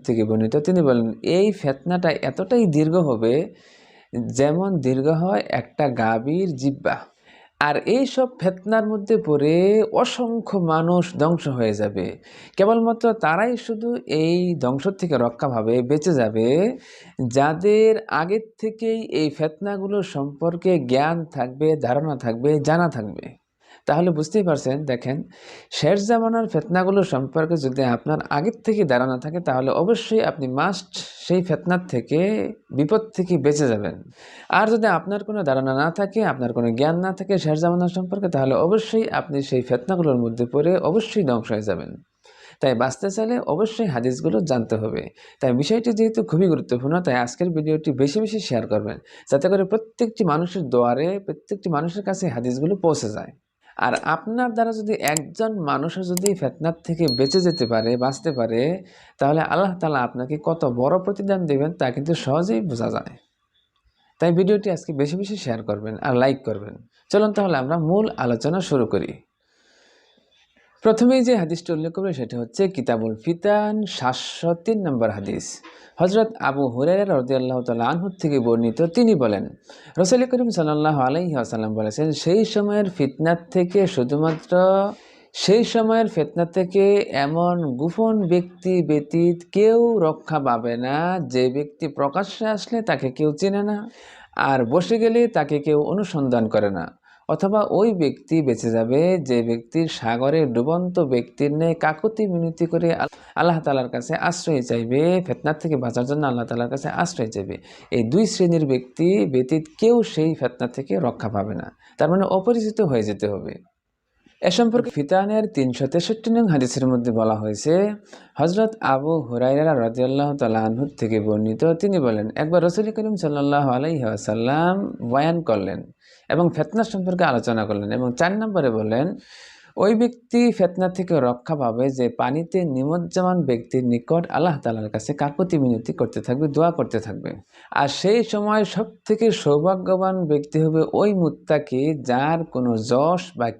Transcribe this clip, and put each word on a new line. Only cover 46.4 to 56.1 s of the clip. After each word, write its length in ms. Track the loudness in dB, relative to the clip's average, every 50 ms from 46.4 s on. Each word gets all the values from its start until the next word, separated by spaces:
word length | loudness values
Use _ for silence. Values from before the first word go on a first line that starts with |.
| 4 4
গুরুত্বপূর্ণ, 460 | 2 0 0 -2 -2 -2 0 0 -2 0
তাই 140 | 0 0 0 0 0
আজকের 240 | -2 -4 -4 -2 -2
ভিডিওটি 400 | -2 -2 0 0 0 0 0 -2 0 2
বেশি 180 | 0 2 2 0
বেশি 180 | -2 -2 -2 -4
শেয়ার 240 | -4 -2 -2 -2 -2
করবেন, 300 | 0 -2 -2 -2 -4 -8 -10 -14 -20 -20 -20 -4 0
যাতে 180 | 0 2 2 2
করে 160 | 2 2 2
প্রত্যেকটি 580 | 0 -2 -2 -4 -4 -4 -2 -2 -2 0 0 0
মানুষের 380 | 0 0 0 -2 -4 -4 -6 -4 0
দুয়ারে, 380 | 2 2 2 2 2 0 0 -2 -4 -6
প্রত্যেকটি 480 | -8 -10 -12 -12 -10 -10 -8 -6 -4 -2
মানুষের 320 | -2 -2 -2 -4 -6 -6 -4
কাছে 200 | -4 -4 -2 -2 -4
হাদিসগুলো 460 | -4 -2 -4 -4 -2 -2 -2 -2 0 0 2
পৌঁছে 240 | 2 2 0 -2 -6 -6
যায়। 160 | -8 -12 -14 -16 _ _ _ _ _ _ _ _
আর 180 | -2 -2 0 0 0 0 -2 -2
আপনার 360 | -2 -4 -4 -4 -2 -2 -2
দ্বারা 200 | 0 0 0 0
যদি 220 | -2 -4 -4 -4 -2 -2 -2 -2
একজন 380 | -4 -4 -6 -8 -6 -4 -4 -4 -4 -4 -2 -2
মানুষও 320 | -2 -2 -2 -4 -6 -6 -6 -4